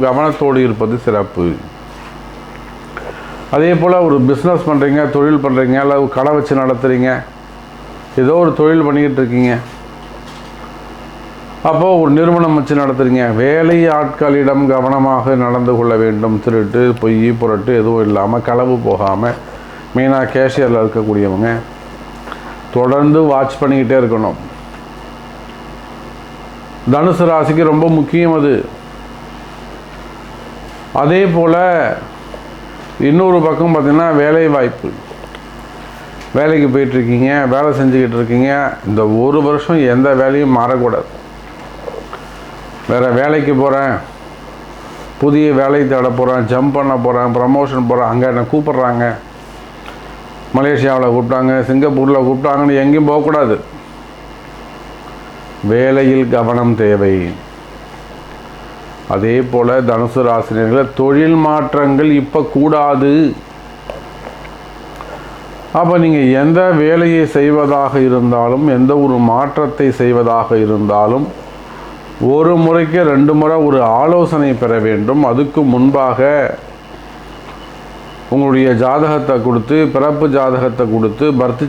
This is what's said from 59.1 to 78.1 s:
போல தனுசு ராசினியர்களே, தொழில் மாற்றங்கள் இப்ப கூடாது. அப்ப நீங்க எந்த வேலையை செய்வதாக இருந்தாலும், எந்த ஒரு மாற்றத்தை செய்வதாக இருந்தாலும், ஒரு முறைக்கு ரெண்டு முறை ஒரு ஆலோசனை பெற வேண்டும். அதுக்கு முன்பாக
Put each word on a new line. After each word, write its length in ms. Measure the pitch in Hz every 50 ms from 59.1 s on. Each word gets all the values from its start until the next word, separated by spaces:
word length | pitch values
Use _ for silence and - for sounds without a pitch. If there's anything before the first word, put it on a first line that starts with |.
| 95 98 107 113 120 127
போல 400 | 127 123 127 120 120 123 127 131
தனுசு 400 | 123 117 117 113 120 117 120 135 123 120
ராசினியர்களே, 560 | 113 113 110 - 110 110 113 110 120 139 131 131 -
தொழில் 440 | - 131 135 139 147 160 160 165 160 156
மாற்றங்கள் 640 | 151 151 151 139 127 135 147 143 139 139 135 156 151
இப்ப 320 | 147 143 127 - - 156 143 156
கூடாது. 600 | - 139 147 156 156 151 147 143 143 131 139 139 143 160 160 127 - - - - - - - - - - - - - - - - - - - - - - - - - - - - - - - - - - - - - - - - - - - - - - - -
அப்ப 260 | - 160 175 165 180 175
நீங்க 220 | 165 160 156 143 135 127 131 135
எந்த 200 | 143 160 165 175 185 185
வேலையை 560 | 170 151 151 156 165 170 170 170 165 165 156
செய்வதாக 680 | 156 - 143 143 147 147 151 147 139 147 143 139 131 135 135
இருந்தாலும், 680 | 131 127 127 123 123 120 120 120 117 120 127 139 156 147
எந்த 240 | 127 123 127 135 143 143
ஒரு 180 | 139 131 127 120
மாற்றத்தை 680 | 120 113 113 127 143 139 - 156 147 135 - - 143 135
செய்வதாக 640 | 123 - 123 123 120 120 117 117 117 117 110 - 117
இருந்தாலும், 680 | 110 107 104 107 101 104 104 104 104 107 107 123 139 147 185 - - - - - - - - - - - - - - - - - -
ஒரு 360 | 120 127 143 151 160 175 175
முறைக்கு 440 | 165 165 165 165 170 165 156 160 180
ரெண்டு 300 | 170 147 139 135 143 151 156
முறை 220 | 151 151 156 160
ஒரு 220 | 160 151 147 135 131
ஆலோசனை 720 | 117 113 113 123 143 165 175 175 165 170 165 151 143 139
பெற 260 | 123 113 123 113 117 113
வேண்டும். 460 | 107 110 107 104 104 117 135 151 147
அதுக்கு 380 | 120 117 131 143 143 - 156
முன்பாக 580 | 147 127 123 123 127 139 139 139 131 127 117 117 131 143 147 143 127 - - - - - - - - - - - - - - - - - - - - - - - - - - - - - - - - -